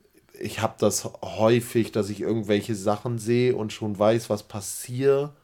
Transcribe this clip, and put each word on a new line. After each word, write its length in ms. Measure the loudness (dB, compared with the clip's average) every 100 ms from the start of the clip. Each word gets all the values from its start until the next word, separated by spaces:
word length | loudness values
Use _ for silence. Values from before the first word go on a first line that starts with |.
| _ _ _ -10
ich 220 | -8 -4
hab 160 | -4 0
das 300 | 0 0 -6 -10
häufig, 680 | -10 2 4 4 2 0 0
dass 180 | 0 -2
ich 100 | -2
irgendwelche 540 | -2 -2 2 2 0
Sachen 440 | -4 -2 -2 -2 -4
sehe 380 | 0 2 2 0
und 160 | -4
schon 260 | -6 -4 2
weiß, 300 | 4 4 0
was 140 | -4
passiert 880 | -6 -12 -10 -10 -8 0 2 4 0 -8